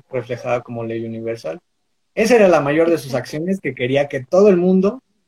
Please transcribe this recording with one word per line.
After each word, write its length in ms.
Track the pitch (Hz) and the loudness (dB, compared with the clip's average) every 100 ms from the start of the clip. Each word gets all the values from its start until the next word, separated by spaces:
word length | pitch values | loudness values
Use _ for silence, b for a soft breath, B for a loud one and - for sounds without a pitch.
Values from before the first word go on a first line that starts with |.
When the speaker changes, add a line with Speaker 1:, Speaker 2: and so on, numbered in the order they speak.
| _ | _
Speaker 1:
reflejada 500 | 131 113 123 127 123 | -10 -8 -8 -4 -6
como 220 | 120 117 113 | -6 -10 -8
ley 200 | 113 113 | -8 -8
universal". 540 | 113 113 113 160 165 _ _ _ _ _ - | -8 -8 -8 -10 -12 _ _ _ _ _ -2
Esa 200 | 220 240 | 2 4
era 100 | 190 | 6
la 120 | 160 | 4
mayor 280 | 143 156 165 | 2 0 2
de 80 | 165 | 0
sus 140 | 131 | -2
Speaker 2:
Exacto. 80 | 131 | -6
Speaker 1:
acciones, 380 | - 151 175 190 | -6 -6 -6 -6
que 140 | 147 127 | -6 -6
quería 320 | 127 135 143 | -2 0 -2
que 140 | 139 127 | -6 -2
todo 240 | 185 208 | 4 4
el 80 | 180 | 4
mundo 440 | 180 190 196 262 _ _ | 4 2 2 -2 _ _